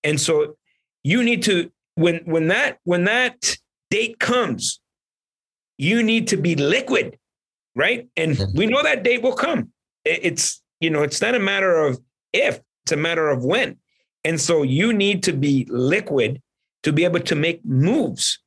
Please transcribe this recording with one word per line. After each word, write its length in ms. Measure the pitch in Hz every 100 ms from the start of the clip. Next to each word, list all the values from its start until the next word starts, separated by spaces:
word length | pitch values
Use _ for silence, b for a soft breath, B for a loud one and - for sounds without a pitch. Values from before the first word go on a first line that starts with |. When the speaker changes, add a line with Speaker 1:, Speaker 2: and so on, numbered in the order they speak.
Speaker 1:
And 160 | 147 151
so 360 | - 156 151 - _ _ _ _
you 180 | 135 220
need 200 | 240 233
to, 260 | - 180 170 _ _ -
when, 260 | 170 165
when 240 | 170 165 160
that, 320 | 208 285 - -
when 180 | 175
that 540 | 180 233 254 247 - - _ _ _
date 280 | 208 226 233
comes, 600 | - 247 196 113 - - _ _ _ _ _ _ _ _ _ -
you 260 | 143 226
need 240 | 226 226 226
to 80 | 196
be 180 | 160 151
liquid, 640 | 143 254 254 233 - - _ _ _ _ _ -
right? 320 | 165 240 240 -
And 180 | 160 135
Speaker 2:
Mm-hmm. 200 | 98 98
Speaker 1:
we 80 | 220
know 160 | 240
that 200 | 302 269
date 180 | 202 247
will 120 | 240 247
come. 360 | 294 269 117 _ _ _ 156
I-, 120 | 165
it's, 400 | 180 139 - - _ _
you 100 | 165
know, 140 | 151
it's 180 | 147 -
not 140 | 214 247
a 40 |
matter 360 | 196 196 190 165
of 240 | 147 127 _ _ _
if, 260 | 185 - - _ _ -
it's 60 |
a 40 | 147
matter 320 | 160 165 156
of 140 | 131
when. 340 | 123 208 254 - _ _ _ _
And 160 | 151 165
so 240 | - 165
you 300 | 139 135 214
need 300 | 220 196 202
to 100 | -
be 320 | 135 143 139 113
liquid 720 | 120 127 190 208 143 113 135 _ _ _ _
to 100 | 147
be 100 | 156
able 160 | 175 170
to 140 | - 151
make 280 | 160 170 -
moves. 720 | 131 160 294 160 - - -